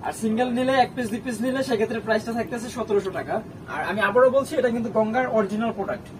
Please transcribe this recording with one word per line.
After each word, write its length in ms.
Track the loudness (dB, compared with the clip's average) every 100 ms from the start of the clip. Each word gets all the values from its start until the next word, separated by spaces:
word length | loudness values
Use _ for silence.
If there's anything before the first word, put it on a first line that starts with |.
| -6
আর 80 | -4
single 280 | 0 2 0 2
নিলে, 160 | 2 4
এক 60 | 2 0
piece, 120 | -4
দুই 100 | -4 -6
piece 120 | -2 -2
নিলে, 160 | 0 0
সেক্ষেত্রে 300 | 0 0 -2 0
প্রাইসটা 240 | 0 0 -4
থাকতেছে 300 | -4 -6 -6 -6
সতেরোশো 340 | 0 0 0 -6
টাকা। 180 | -4 -4 -6 -14 -10
আর 80 | -6 -4
আমি 100 | 0 2
আবারও 200 | 6 6 6
বলছি, 160 | 2 0
এটা 100 | 2 0
কিন্তু 140 | 0 0
গঙ্গার 280 | 2 2 2 2
original 340 | 0 0 -2 -2
product 280 | -4 -6 -8 -16